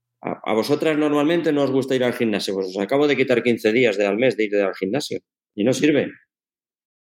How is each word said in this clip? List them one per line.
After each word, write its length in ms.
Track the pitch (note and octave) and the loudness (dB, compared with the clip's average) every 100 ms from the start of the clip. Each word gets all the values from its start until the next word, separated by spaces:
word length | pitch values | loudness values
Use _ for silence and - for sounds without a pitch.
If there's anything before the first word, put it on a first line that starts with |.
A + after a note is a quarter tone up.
| _ _ | _ _
A, 180 | - - | -10 -8
a 100 | - | -2
vosotras 440 | G#2+ A2 D3 E3 D3+ | -2 0 0 0 0
normalmente 560 | D3+ D3 D3 E3+ D#3 | 0 2 2 0 0
no 100 | D3 | 0
os 80 | C#3 | 0
gusta 240 | C3+ B2+ C3 | 0 0 0
ir 80 | |
al 100 | B2 | 0
gimnasio, 400 | - A#2 G2+ - | 0 0 -2 -2
pues 140 | F#2+ F#2+ | -4 -4
os 100 | F#2+ | -4
acabo 300 | G2 C#3 D3 | -2 0 2
de 80 | C3+ | 2
quitar 260 | C3 A#2+ | 2 2
quince 300 | A#2+ A2+ A2 | 2 0 2
días 260 | A#2 A#2+ G2 | 2 2 2
de, 80 | G2+ | 0
al 120 | G2+ | 2
mes 180 | C3 A2 | 0 0
de 100 | G#2+ | 0
ir 100 | G2+ | 0
al 200 | F#2+ F2+ | 0 -2
gimnasio 440 | F#2+ C3 - F#2 _ _ _ G#2 | -4 -4 -6 -12 _ _ _ -2
y 80 | |
no 100 | A2 | 0
sirve. 380 | B2+ D3+ C#3+ F2 - _ _ _ _ _ _ _ _ _ | 2 2 2 -2 -8 _ _ _ _ _ _ _ _ _